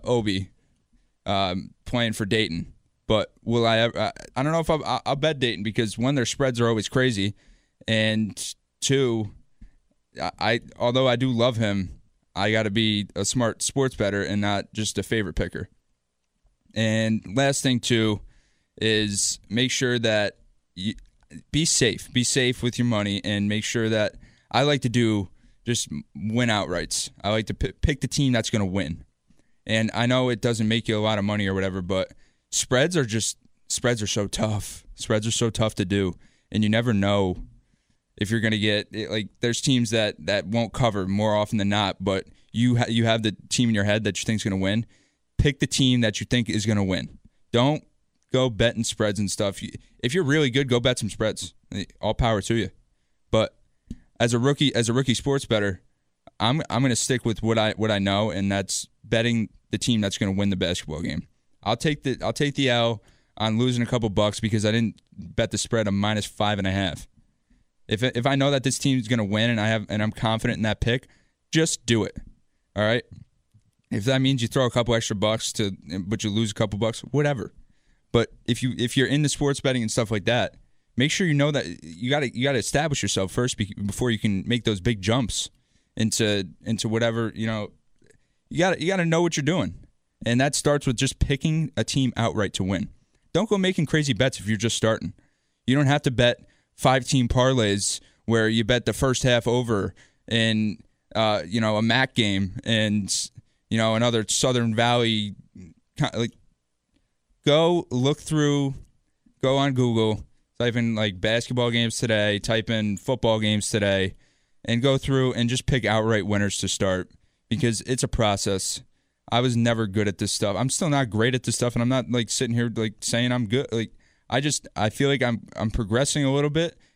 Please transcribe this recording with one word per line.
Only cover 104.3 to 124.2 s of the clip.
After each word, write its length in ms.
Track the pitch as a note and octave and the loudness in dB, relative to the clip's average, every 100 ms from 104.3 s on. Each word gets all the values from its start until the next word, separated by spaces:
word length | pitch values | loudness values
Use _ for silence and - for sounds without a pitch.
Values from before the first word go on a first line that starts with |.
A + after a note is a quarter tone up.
| - C3+ B2 A#2 | 0 2 2 0
Valley 600 | A2 A#2 A#2+ A#2 A2 G#2 - - F#2+ F2 - _ - | 2 2 4 2 0 -4 -8 -18 -20 -20 -20 _ -4
ki-, 100 | D3 | -4
like, 180 | G2+ A#2 - _ _ _ _ _ _ _ _ _ _ | -2 -4 -6 _ _ _ _ _ _ _ _ _ _
go 420 | - D3 E3 F3 - | 2 4 4 2 -2
look 300 | B2 C3 D3+ | 0 0 0
through, 540 | - D#3 D3 C#3+ C#3 C3+ - _ _ _ _ _ | -2 0 2 2 -2 -6 -16 _ _ _ _ _
go 140 | C3 C#3 | 0 2
on 160 | C#3 | 2
Google, 520 | B2+ B2 A2+ A2 G#2+ - _ _ _ | 2 2 2 0 -2 -6 _ _ _
type 160 | A#2+ A#2+ | -2 0
in, 180 | A#2 | 0
like, 260 | A2 G#2+ F#2 | 0 -2 0
basketball 500 | G#2+ A2+ - B2 A#2+ | 0 0 0 -2 0
games 280 | A#2 A#2 - | 2 0 0
today, 400 | B2 G#2+ G#2 G#2 | 0 2 2 0
type 320 | - A2+ G#2+ | 0 -2 0
in 260 | A2+ G#2+ G2 | -2 -2 -4
football 440 | - B2+ A#2 A2 | -2 0 2 2
games 300 | G#2+ G#2+ - | 2 0 0
today, 440 | G#2+ G2+ G2 F#2+ - _ _ _ _ | 0 2 2 0 -4 _ _ _ _
and 180 | - A#2 | -2 0
go 160 | C3+ C3+ | 2 2
through 340 | - C3+ C3 | 2 2 2
and 140 | A2+ A#2 | 0 0
just 180 | B2 - | 0 0
pick 180 | C#3 | 0
outright 420 | G2+ A2 A2 A2 G2 | 2 2 2 0 2
winners 320 | G#2 G2+ - | 0 0 -2
to 100 | G2 | -4
start 420 | - G2 F#2 - _ _ _ _ | -2 0 0 -4 _ _ _ _
because 340 | A2 A#2+ G#2+ | -2 0 -2
it's 200 | - C3 | -4 -4
a 60 | B2 | -2
process. 720 | - G#2+ G2+ - G2 - - - _ _ _ - | 0 2 2 0 -2 -4 -8 -12 _ _ _ -4
I 100 | A2+ | 0
was 160 | B2+ A#2 | 2 2
never 300 | A#2 A2+ A2 | 2 2 0
good 220 | F#2+ G2+ | 0 0
at 100 | F2+ | -2
this 140 | G#2 | -4
stuff. 240 | - G#2 G2 | -2 -2 -2
I'm 140 | B2+ | -2
still 180 | - F3 | -2 0
not 220 | C#3 B2+ | 0 0
great 240 | G#2 A#2 | 2 2
at 80 | B2+ | 0
this 140 | - - | -2 -2
stuff, 180 | B2 | -2
and 80 | A#2+ | 0
I'm 60 | A#2+ | 0
not, 220 | C3 A2+ | 0 0
like, 200 | B2 A2+ | -2 -2
sitting 240 | - B2+ | -2 -2
here, 180 | A#2 A#2+ | 0 -2
like, 200 | G#2+ A2 - | -2 -4 -6
saying 320 | - A#2 B2 | -4 -2 0
I'm 140 | B2 A2 | 0 0
good. 200 | B2 C#3+ | -2 -2
Like, 220 | A2+ A2 - _ _ | -4 -4 -10 _ _